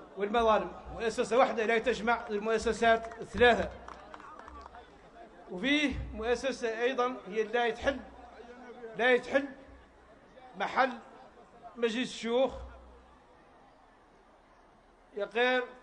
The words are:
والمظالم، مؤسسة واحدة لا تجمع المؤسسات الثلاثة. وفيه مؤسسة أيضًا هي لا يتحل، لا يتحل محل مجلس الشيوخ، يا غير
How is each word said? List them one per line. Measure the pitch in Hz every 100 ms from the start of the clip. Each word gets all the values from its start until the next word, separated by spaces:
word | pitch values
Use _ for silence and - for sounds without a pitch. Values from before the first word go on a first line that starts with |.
| - 190
والمظالم، | 208 233 226 208 175 - -
مؤسسة | - 226 214 208 226
واحدة | 262 220 214
لا | 233
تجمع | 240 220 220 233 -
المؤسسات | 208 220 220 226 214 233 226 - -
الثلاثة. | - 190 240 208 175 - - - - - - - - - - - - - - - - - -
وفيه | 180 247 294 285 254 -
مؤسسة | 208 220 240 262 - 240 220
أيضًا | 240 262 247 254 196
هي | 214
لا | 208 233 233
يتحل، | 220 262 262 - - - - - - - - - 202
لا | 247
يتحل | 247 - 269 277 - - - - - - - - - - -
محل | 180 220 262 233 - - - - - - - -
مجلس | 233 220 247
الشيوخ، | - 220 240 269 - - - - - - - - - - - - - - _ - - - - _ - - - - - - 208
يا |
غير | 202 214 247 254 247 -